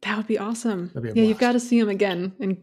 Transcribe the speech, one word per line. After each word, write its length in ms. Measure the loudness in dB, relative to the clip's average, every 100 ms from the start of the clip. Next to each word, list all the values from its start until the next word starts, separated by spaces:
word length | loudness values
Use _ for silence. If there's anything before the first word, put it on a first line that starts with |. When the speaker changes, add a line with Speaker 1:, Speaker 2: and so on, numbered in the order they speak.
Speaker 1:
That 140 | -4 -4
would 100 | -2
be 120 | -4
awesome. 500 | -2 -4 -4 -4 -6
Speaker 2:
That'd 80 | -8
be 60 | -2
a 40 |
Speaker 1:
Yeah, 140 | 4 4
you've 100 | 4
Speaker 2:
blast. 140 | 2
Speaker 1:
gotta 80 | 2
see 180 | 2 2
'em 80 | 2
again 460 | 2 0 0 -4 -4
and 160 | -4 -4